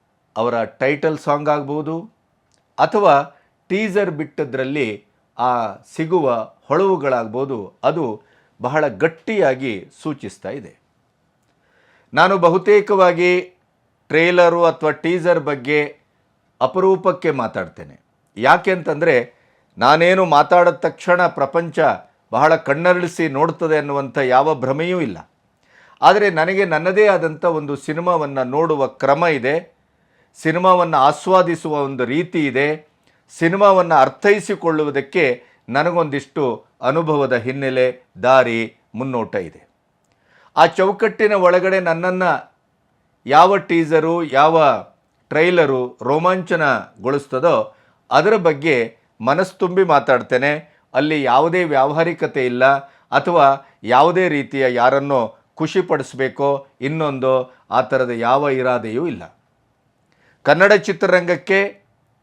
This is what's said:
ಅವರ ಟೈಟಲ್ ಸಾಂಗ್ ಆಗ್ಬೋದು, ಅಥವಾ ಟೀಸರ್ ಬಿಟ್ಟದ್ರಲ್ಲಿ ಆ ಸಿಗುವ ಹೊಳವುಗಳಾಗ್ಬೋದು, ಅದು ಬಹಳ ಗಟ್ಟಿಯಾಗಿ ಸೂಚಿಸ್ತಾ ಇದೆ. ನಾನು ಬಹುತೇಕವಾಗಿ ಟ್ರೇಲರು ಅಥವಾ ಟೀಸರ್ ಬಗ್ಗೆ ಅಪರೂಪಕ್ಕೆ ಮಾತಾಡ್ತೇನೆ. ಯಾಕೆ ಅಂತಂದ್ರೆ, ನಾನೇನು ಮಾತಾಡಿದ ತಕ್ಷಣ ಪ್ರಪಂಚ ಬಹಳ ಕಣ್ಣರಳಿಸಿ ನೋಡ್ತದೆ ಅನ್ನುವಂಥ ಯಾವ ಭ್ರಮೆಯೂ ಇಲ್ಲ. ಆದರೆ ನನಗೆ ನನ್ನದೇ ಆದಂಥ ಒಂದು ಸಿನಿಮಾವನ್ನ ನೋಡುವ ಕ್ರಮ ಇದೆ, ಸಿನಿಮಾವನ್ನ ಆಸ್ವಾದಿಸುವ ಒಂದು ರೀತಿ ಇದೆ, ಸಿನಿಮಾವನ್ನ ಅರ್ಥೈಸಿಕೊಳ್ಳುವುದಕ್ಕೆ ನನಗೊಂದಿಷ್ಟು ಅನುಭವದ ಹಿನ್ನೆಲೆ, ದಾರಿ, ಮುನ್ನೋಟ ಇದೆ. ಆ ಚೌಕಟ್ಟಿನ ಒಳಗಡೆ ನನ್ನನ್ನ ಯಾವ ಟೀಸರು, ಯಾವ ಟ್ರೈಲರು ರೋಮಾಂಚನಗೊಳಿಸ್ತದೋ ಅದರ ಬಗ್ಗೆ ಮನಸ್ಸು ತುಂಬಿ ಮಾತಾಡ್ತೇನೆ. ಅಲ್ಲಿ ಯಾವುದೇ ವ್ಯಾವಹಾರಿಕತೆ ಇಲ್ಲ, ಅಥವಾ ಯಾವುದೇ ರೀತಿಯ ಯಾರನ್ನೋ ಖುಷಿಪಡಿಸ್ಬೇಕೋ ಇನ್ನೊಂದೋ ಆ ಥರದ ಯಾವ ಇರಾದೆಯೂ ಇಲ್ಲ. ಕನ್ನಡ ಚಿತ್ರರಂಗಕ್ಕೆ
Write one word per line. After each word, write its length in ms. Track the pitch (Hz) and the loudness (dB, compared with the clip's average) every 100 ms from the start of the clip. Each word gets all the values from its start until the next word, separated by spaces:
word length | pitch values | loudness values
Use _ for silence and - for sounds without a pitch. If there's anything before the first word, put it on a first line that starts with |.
| _ _ _ - | _ _ _ -6
ಅವರ 280 | 120 117 | -4 -2
ಟೈಟಲ್ 540 | 107 - 131 147 160 151 | -4 -4 -4 -2 -4 -4
ಸಾಂಗ್ 300 | 151 147 151 | -4 -2 0
ಆಗ್ಬೋದು, 520 | 147 139 151 151 165 220 _ _ _ _ _ _ - | -2 -4 -8 -8 -10 -12 _ _ _ _ _ _ -2
ಅಥವಾ 640 | 156 208 190 139 - _ _ _ - | 0 2 4 2 0 _ _ _ -6
ಟೀಸರ್ 420 | 190 220 190 196 | -4 -2 -2 -2
ಬಿಟ್ಟದ್ರಲ್ಲಿ 960 | 151 156 - 143 131 131 147 117 101 _ _ _ - | -4 -10 -8 -8 -6 -6 -4 -6 -6 _ _ _ -6
ಆ 360 | 123 123 110 98 _ - | -2 -2 -4 -10 _ -10
ಸಿಗುವ 560 | 160 180 135 117 110 _ | -2 0 0 -2 -6 _
ಹೊಳವುಗಳಾಗ್ಬೋದು, 1120 | - 151 196 185 139 127 110 120 135 120 92 _ | -4 0 0 0 -2 -2 -4 -6 -6 -8 -12 _
ಅದು 380 | 131 156 131 107 _ _ _ _ | -4 -2 -4 -8 _ _ _ _
ಬಹಳ 260 | 120 151 147 | -6 -2 -4
ಗಟ್ಟಿಯಾಗಿ 1000 | 98 160 165 - 220 151 131 135 98 - _ | -2 -4 -4 -8 -2 0 -2 -6 -10 -12 _
ಸೂಚಿಸ್ತಾ 480 | 156 139 101 - 95 | -12 -10 -12 -14 -14
ಇದೆ. 280 | 131 92 _ _ _ _ _ _ _ _ _ _ _ _ _ _ | -14 -16 _ _ _ _ _ _ _ _ _ _ _ _ _ _
ನಾನು 240 | 135 185 190 | 0 2 4
ಬಹುತೇಕವಾಗಿ 1040 | 170 180 190 208 208 202 180 170 180 180 - _ _ _ _ _ - | 2 2 4 2 4 2 2 2 0 0 -4 _ _ _ _ _ -4
ಟ್ರೇಲರು 560 | 151 170 180 175 170 | 0 2 4 4 4
ಅಥವಾ 260 | 170 160 156 | 0 0 -4
ಟೀಸರ್ 500 | 147 165 180 170 165 | -4 -4 -2 0 -2
ಬಗ್ಗೆ 580 | 143 143 120 151 147 - _ _ _ _ _ - | -2 -6 -2 -2 -2 -8 _ _ _ _ _ -4
ಅಪರೂಪಕ್ಕೆ 720 | 131 185 190 190 185 180 165 | -4 0 0 2 0 -2 -2
ಮಾತಾಡ್ತೇನೆ. 760 | 139 113 110 82 - 73 67 _ _ _ 101 | -4 -4 -6 -10 -12 -20 -20 _ _ _ -4
ಯಾಕೆ 340 | 127 175 190 | 2 2 2
ಅಂತಂದ್ರೆ, 600 | 180 165 147 165 127 120 _ _ _ _ - | -4 -2 -2 2 2 0 _ _ _ _ 0
ನಾನೇನು 460 | 120 156 175 190 | 4 4 4 2
ಮಾತಾಡಿದ 480 | 180 147 151 180 175 | 2 2 4 4 4
ತಕ್ಷಣ 540 | 170 165 - - 175 175 | 2 -4 -6 -2 0 0
ಪ್ರಪಂಚ 520 | - 139 170 170 165 147 98 - _ - | -2 -4 -4 -4 -2 -2 -2 -8 _ -6
ಬಹಳ 240 | 113 151 160 | -2 0 0
ಕಣ್ಣರಳಿಸಿ 720 | - 143 175 180 175 - 165 | -2 -2 0 -2 -2 -4 -4
ನೋಡ್ತದೆ 500 | 135 165 151 165 156 | -2 -4 -4 -2 -2
ಅನ್ನುವಂಥ 400 | 143 139 135 143 | -2 -6 -6 -4
ಯಾವ 360 | 131 127 151 | 0 2 2
ಭ್ರಮೆಯೂ 460 | 147 131 143 170 180 | -2 -4 -4 -4 -4
ಇಲ್ಲ. 300 | 131 82 - _ _ _ _ _ _ - | -6 -10 -18 _ _ _ _ _ _ 2
ಆದರೆ 280 | 147 202 208 | 4 4 2
ನನಗೆ 340 | 160 170 190 | 0 -2 0
ನನ್ನದೇ 420 | 190 156 175 190 214 | 0 0 0 2 4
ಆದಂಥ 380 | 185 160 151 | 2 0 -2
ಒಂದು 320 | 175 156 147 139 | -2 -2 -4 -8
ಸಿನಿಮಾವನ್ನ 640 | - 156 175 170 143 135 | -8 -6 -2 -2 -2 -4
ನೋಡುವ 440 | 127 143 165 147 131 | -4 -2 -2 0 -2
ಕ್ರಮ 400 | - 135 147 175 | -2 0 2 2
ಇದೆ, 480 | 143 123 160 180 _ _ _ _ _ _ _ | 0 -2 -4 -6 _ _ _ _ _ _ _
ಸಿನಿಮಾವನ್ನ 520 | 160 165 185 180 170 | -4 0 2 2 2
ಆಸ್ವಾದಿಸುವ 880 | 151 139 - 190 185 170 165 160 147 | 2 2 2 2 2 2 -2 -4 -4
ಒಂದು 220 | 139 131 | -4 -4
ರೀತಿ 420 | 120 147 170 170 143 | -4 -4 -4 -4 -2
ಇದೆ, 420 | 127 147 156 - _ _ _ _ - | -2 -2 -4 -10 _ _ _ _ -4
ಸಿನಿಮಾವನ್ನ 560 | 165 196 202 190 170 | -2 2 4 4 4
ಅರ್ಥೈಸಿಕೊಳ್ಳುವುದಕ್ಕೆ 1500 | 151 131 - 208 208 - 196 170 156 147 139 131 190 143 123 _ _ - | 4 2 2 2 2 0 -4 -2 -2 -2 -4 -4 0 0 -2 _ _ -6
ನನಗೊಂದಿಷ್ಟು 960 | 131 170 170 156 139 - 165 135 107 _ _ | -2 -2 -2 -2 -4 -8 -4 -4 -4 _ _
ಅನುಭವದ 540 | 123 156 160 147 135 123 | -4 -2 0 0 0 -2
ಹಿನ್ನೆಲೆ, 720 | 120 135 135 131 127 123 _ 92 | -4 -6 -4 -2 -2 -2 _ -4
ದಾರಿ, 540 | 120 131 120 113 110 _ _ | 2 4 4 0 -6 _ _
ಮುನ್ನೋಟ 400 | 107 135 123 104 | -10 -6 -6 -6
ಇದೆ. 340 | 104 82 - _ _ _ _ _ _ _ _ _ - | -6 -8 -14 _ _ _ _ _ _ _ _ _ 2
ಆ 100 | 165 | 2
ಚೌಕಟ್ಟಿನ 680 | 170 190 190 226 - 214 | 4 0 0 -2 0 0
ಒಳಗಡೆ 480 | 202 180 180 190 190 | 4 4 4 2 0
ನನ್ನನ್ನ 420 | 175 165 180 185 180 139 - _ _ _ _ _ _ _ 117 | -2 -2 -2 -2 -2 -2 -6 _ _ _ _ _ _ _ 0
ಯಾವ 300 | 147 180 196 | 4 6 4
ಟೀಸರು, 680 | - 170 160 160 160 170 | 0 -2 2 0 0 -2
ಯಾವ 580 | 156 131 151 165 143 110 90 _ _ _ - | 0 2 4 4 2 2 -4 _ _ _ -6
ಟ್ರೈಲರು 720 | 147 175 180 143 131 123 - | 0 2 2 2 0 -4 -6
ರೋಮಾಂಚನಗೊಳಿಸ್ತದೋ 1700 | 117 151 180 185 170 175 147 117 95 - 113 143 - 131 170 123 107 - _ _ - | -2 0 0 -2 -2 -2 0 -2 -4 -10 -6 -4 -4 -2 0 0 -2 -10 _ _ -2
ಅದರ 260 | 131 180 220 | 2 2 2
ಬಗ್ಗೆ 640 | 170 143 160 127 113 - _ - | 0 0 0 0 -2 -8 _ -8
ಮನಸ್ಸು 380 | 113 151 185 - | -2 -2 -2 -4
ತುಂಬಿ 260 | 180 180 | -4 0
ಮಾತಾಡ್ತೇನೆ. 1000 | 180 147 143 127 110 127 143 151 160 _ _ | 2 2 2 -2 0 -2 -2 -4 -8 _ _
ಅಲ್ಲಿ 280 | 131 151 156 | -4 -2 -2
ಯಾವುದೇ 420 | 131 127 165 180 | 0 2 2 0
ವ್ಯಾವಹಾರಿಕತೆ 840 | 170 139 139 151 165 165 151 143 123 | -2 0 0 0 -2 -2 -6 -4 -4
ಇಲ್ಲ, 180 | 120 131 139 - _ - | 2 2 2 -4 _ -4
ಅಥವಾ 560 | 139 - 170 139 139 - _ | -2 0 4 4 2 -4 _
ಯಾವುದೇ 460 | 107 123 160 175 180 | 0 4 4 2 0
ರೀತಿಯ 460 | 147 120 139 131 | -2 -6 -2 -2
ಯಾರನ್ನೋ 640 | 120 123 139 143 135 110 - _ | 2 2 2 0 -2 -2 -8 _
ಖುಷಿಪಡಿಸ್ಬೇಕೋ 1120 | - 160 190 175 151 131 127 135 101 143 139 - - | -8 -4 -2 -2 -4 -6 -6 -6 -2 -2 -4 -8 -10
ಇನ್ನೊಂದೋ 760 | 135 160 151 135 131 131 127 _ - | -8 -4 -4 -4 0 0 -2 _ -6
ಆ 100 | 113 | -2
ಥರದ 300 | 127 135 123 | 0 0 -2
ಯಾವ 380 | 117 117 135 147 | -2 0 0 0
ಇರಾದೆಯೂ 580 | 131 127 123 110 117 170 | -2 -2 -2 -4 -6 -6
ಇಲ್ಲ. 320 | 98 82 _ _ _ _ _ _ _ _ _ _ _ | -8 -14 _ _ _ _ _ _ _ _ _ _ _
ಕನ್ನಡ 300 | 139 151 196 | 2 4 6
ಚಿತ್ರರಂಗಕ್ಕೆ 1120 | 208 - 165 190 180 175 175 - 190 202 - _ _ _ _ | 4 2 -4 2 2 0 -4 0 -2 -2 -6 _ _ _ _